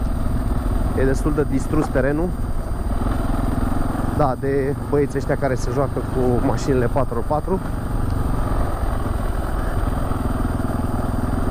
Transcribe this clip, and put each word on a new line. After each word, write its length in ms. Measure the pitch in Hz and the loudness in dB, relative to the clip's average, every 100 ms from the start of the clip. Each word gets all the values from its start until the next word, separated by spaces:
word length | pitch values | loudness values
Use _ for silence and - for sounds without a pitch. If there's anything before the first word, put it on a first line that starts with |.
| - - - - - - - - - - | 0 0 0 0 0 0 0 0 0 2
E 40 | |
destul 300 | 135 135 151 | 2 2 0
de 120 | 147 135 | 0 0
distrus 360 | 135 - 151 - | 0 0 0 0
terenul. 440 | 135 131 147 180 165 - - - - - - - - - - - - - - - - - - | 0 0 0 -2 -2 -2 -2 -2 -2 -2 0 0 0 0 0 0 0 0 0 0 0 -2 2
Da, 180 | 135 120 | 0 0
de 360 | 135 139 135 143 - | 0 0 0 -2 0
băieți 280 | 147 139 139 | 2 2 0
ăștia 180 | 127 139 | -2 0
care 200 | 135 123 | 0 0
se 140 | - | 0
joacă 260 | 123 135 131 | 0 0 -2
cu 460 | 120 131 123 120 131 | -2 0 2 4 2
mașinile 400 | 123 - 127 120 | 2 2 2 2
patru 320 | 139 120 117 | 2 0 0
ori 100 | - | 0
patru. 320 | 151 165 185 - - - - - - - - - - - - - - - - - - - - - - - - - - - - - - - - - - - - - - - | 0 0 -2 -2 -4 -2 -2 0 0 0 0 0 0 0 0 -2 0 -2 0 -2 -2 -2 -2 -2 0 0 0 0 0 0 0 0 0 -2 -2 0 0 0 0 0 0 0